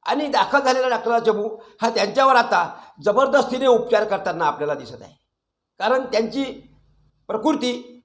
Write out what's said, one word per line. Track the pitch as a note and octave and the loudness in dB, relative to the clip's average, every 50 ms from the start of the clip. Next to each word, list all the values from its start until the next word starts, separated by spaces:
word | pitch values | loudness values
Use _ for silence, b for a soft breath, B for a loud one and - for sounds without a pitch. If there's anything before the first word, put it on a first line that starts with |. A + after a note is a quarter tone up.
| _ | _
आणि | - A3 C#4+ D4+ C#4+ | -2 -2 -2 -2 -2
दाखल | C4+ A3 - - - C#4+ | 0 0 0 2 2 2
झालेला | C4 C4 B3+ C4 B3+ B3+ | 2 2 2 2 0 0
डॉक्टरचा | A#3+ G#3+ - A#3 A#3 A#3 A3+ | -2 -2 -2 0 0 2 2
चमू | A3 G#3 G3+ G#3 A3 A3 B B B B B | 2 0 0 -2 -6 -8 B B B B B
हा | A3 A3+ | -4 -2
त्यांच्यावर | - G3 G3 G3+ - C4 C4+ C4+ B3+ | 0 0 -2 0 2 2 4 6 6
आता | A#3+ A#3 A#3 G#3 F3 E3+ D3 - B B B B _ C#3 | 4 4 4 0 0 0 -2 -8 B B B B _ -2
जबरदस्तीने | G#3 G3+ B3 C4+ B3+ A#3 C#4 B3+ B3+ A#3+ B3+ C4+ C4 | 0 2 2 2 4 4 2 2 2 -2 0 4 4
उपचार | A#3+ A3+ - - - G#3 G#3+ | 4 4 2 2 0 0 2
करताना | G#3+ G3+ F#3 F#3+ G3 E3 E3 E3+ | 0 -4 -4 -4 -6 -4 -2 -2
आपल्याला | D3 C#3+ - D3+ D3 D3 | -2 -2 -2 -4 -4 -4
दिसत | C3+ C3 A#2 B2+ A#2 | -6 -8 -16 -18 -18
आहे, | A2 - - _ _ _ _ _ _ _ _ _ _ _ _ _ | -20 -20 -20 _ _ _ _ _ _ _ _ _ _ _ _ _
कारण | F#3 A3 B3+ B3+ C4 | -2 0 0 0 -2
त्यांची | - - A3 A3+ A3 - C4+ C4+ C4 - - - - _ _ _ _ _ _ _ _ _ _ _ - | -2 -2 -2 -2 -2 -2 -4 -6 -6 -6 -14 -18 -20 _ _ _ _ _ _ _ _ _ _ _ -8
प्रकृती | G3+ A3 - D#4 D4+ - A#3+ B3 B3 B3 - - - - _ | -8 -2 0 0 0 0 -2 -4 -4 -6 -10 -16 -20 -20 _